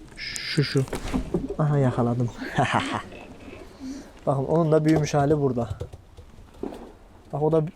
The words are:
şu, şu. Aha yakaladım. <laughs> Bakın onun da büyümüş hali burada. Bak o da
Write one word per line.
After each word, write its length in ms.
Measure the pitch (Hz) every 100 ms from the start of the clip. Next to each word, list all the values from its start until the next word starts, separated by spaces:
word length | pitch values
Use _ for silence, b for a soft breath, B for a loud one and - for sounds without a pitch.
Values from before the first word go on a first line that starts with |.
| - -
şu, 460 | - - - -
şu. 200 | 135 139 131 - - 254 - - - -
Aha 180 | 151 147
yakaladım. 520 | 127 127 120 123 120 - - -
<laughs> 1700 | 123 120 135 - - - - - - - - - 131 - - - -
Bakın 200 | 135 143
onun 260 | 156 160
da 140 | 156 151
büyümüş 280 | 156 147
hali 280 | 151 143 151
burada. 280 | 139 120 113 - - - - - - - - - - - - - - - -
Bak 80 | 143
o 100 | 156
da 120 | 160 156